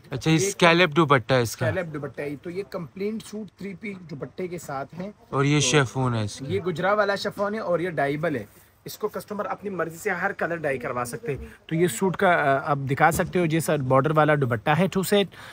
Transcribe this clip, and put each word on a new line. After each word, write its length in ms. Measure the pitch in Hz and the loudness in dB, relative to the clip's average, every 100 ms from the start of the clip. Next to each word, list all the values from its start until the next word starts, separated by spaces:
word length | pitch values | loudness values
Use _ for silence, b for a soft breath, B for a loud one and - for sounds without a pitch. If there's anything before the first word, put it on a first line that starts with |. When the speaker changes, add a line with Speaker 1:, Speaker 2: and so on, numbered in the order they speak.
| - | -10
Speaker 1:
अच्छा, 180 | 135 156 | -4 2
ये 60 | 160 | 2
Speaker 2:
ये 140 | 196 | 2
Speaker 1:
स्कैलप 400 | - 175 165 180 | 4 6 6 4
दुपट्टा 440 | 147 156 139 - | 4 4 4 4
है 80 | 131 | 2
इसका। 280 | 117 - - | 2 -2 -2
Speaker 2:
स्कैलप 160 | 165 175 | -2 -4
दुपट्टा 360 | 151 143 - | -8 -8 -8
है, 140 | 147 139 | -8 -8
तो 140 | 175 | -8
ये 140 | 175 202 | -8 -8
कंप्लीट 500 | 190 165 - 202 220 | -8 -10 -6 -6 -6
सूट 260 | - 208 208 | -8 -12 -12
थ्री 260 | - 190 | -12 -12
पीस 220 | 185 214 196 | -10 -10 -12
दुपट्टे 520 | 170 147 139 - 185 | -12 -12 -10 -8 -8
के 100 | 175 | -8
साथ 280 | - 135 139 | -8 -8 -8
है। 200 | 160 190 - - | -10 -12 -12 -6
Speaker 1:
और 120 | 135 | 0
ये 120 | 139 147 | 2 2
Speaker 2:
तो 40 | |
Speaker 1:
शिफॉन 540 | 139 151 135 135 127 | 4 4 2 0 -2
है 100 | 117 | 0
इसकी। 220 | 104 - 135 | -4 -6 -6
Speaker 2:
ये 120 | 190 | -4
गुजरा 360 | 175 160 185 | -4 -2 0
वाला 220 | 214 202 196 | 2 2 0
शिफॉन 380 | 208 - 202 | -4 -4 -4
है 60 | 214 | -4
और 220 | 170 170 | -2 -2
ये 80 | 180 | -2
डाइबल 460 | 151 143 151 170 131 | -2 -2 -2 -4 -4
है। 260 | 101 b b _ - | -8 b b _ -16
इसको 220 | - 214 | -8 -8
कस्टमर 360 | 208 - 208 | -8 -10 -8
अपनी 260 | 196 - 202 | -6 -8 -6
मर्जी 260 | 185 165 165 | -6 -6 -6
से 140 | 202 | -6
हर 220 | 175 190 | -2 -4
कलर 240 | 196 175 170 | -2 -4 -2
डाई 220 | 151 135 | -2 -4
करवा 260 | 143 127 | -4 -4
सकते 280 | 120 - - | -6 -6 -6
हैं। 220 | 131 - - - | -8 -10 -18 -4
तो 80 | 160 | 2
ये 120 | 175 | 2
सूट 280 | - 190 160 | 2 0 2
का, 160 | 190 | 4
अ, 380 | 165 147 139 156 | 4 4 2 0
आप 80 | 143 | -2
दिखा 320 | 135 139 156 | -2 4 4
सकते 280 | 165 170 185 | 4 0 0
हो, 80 | 170 | 2
जैसा 300 | 160 156 156 | 2 2 0
बॉर्डर 360 | 127 131 139 | 4 4 6
वाला 240 | 156 151 147 | 4 4 4
दुपट्टा 380 | 131 117 160 | 2 0 2
है 140 | 151 190 | 2 2
टू 140 | 190 | 0
सेट, 260 | 180 202 190 B B | 2 2 0 B B